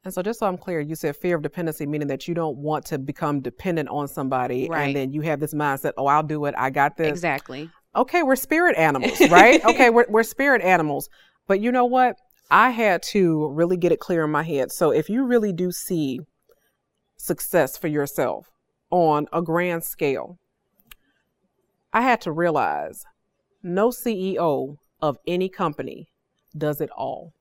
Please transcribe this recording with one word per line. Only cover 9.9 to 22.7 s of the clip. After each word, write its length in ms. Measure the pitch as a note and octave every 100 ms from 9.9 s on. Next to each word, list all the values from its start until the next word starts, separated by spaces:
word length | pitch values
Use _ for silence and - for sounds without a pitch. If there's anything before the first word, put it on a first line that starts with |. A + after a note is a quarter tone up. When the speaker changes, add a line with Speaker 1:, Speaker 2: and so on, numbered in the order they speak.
Speaker 1:
we're, 160 | A#3 A#3+
we're 140 | A3
spirit 400 | A3+ - C#4+ A#3+
animals. 440 | F3+ F3+ D#3 C#3+ - _ _ _
But 140 | - G3
you 120 | A3+
know 140 | B3+
what? 300 | B3 B3+ B3 - _ _ _
I 220 | F3+ B3
had 320 | A#3 A3 E3+ -
to 380 | G#3 F3 D#3 D3+
really 280 | D3 F3 F#3
get 140 | E3+
it 80 | D#3
clear 240 | - E3+
in 80 | D#3
my 100 | D3+
head. 300 | D#3+ C#3+ -
So 180 | - D#3+
if 180 | C#3 D#3
you 160 | A3+
really 300 | B3+ B3 G#3
do 180 | E3+ F3+
see 500 | F3 - F3 C#3 C3 D#3 _ _ _ _ _ _ _ _ _
success 600 | - E3 - F3 C3 -
for 100 | E3
yourself 600 | D3+ C#3+ - B2 D2 _ _ _ _ _
on 380 | F3+ E3 D3 D3
a 120 | D#3+
grand 400 | E3+ E3 F3+ E3+
scale, 560 | - - D3 B2+ - F3+ _ _ _ _ _ - _ _ _ _ _ _ _ _ _
I 80 | G#3+
had 200 | B3+ A3+
to 100 | F3
realize 760 | D#3 F3 D3+ F#2+